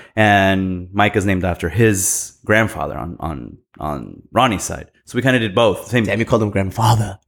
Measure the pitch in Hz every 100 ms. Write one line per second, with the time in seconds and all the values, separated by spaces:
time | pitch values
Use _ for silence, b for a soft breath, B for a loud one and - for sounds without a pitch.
0 | B - 107 101 95 95 95 92 90 98
1 | 104 107 98 92 90 82 82 95 113 98
2 | 90 - - - - 107 113 - 73 -
3 | 82 - 80 71 57 - _ - 76 71
4 | 52 50 - - 127 90 - 87 - _
5 | - 120 131 127 110 95 117 - - 123
6 | 101 104 113 123 110 98 95 - 113 113
7 | 101 95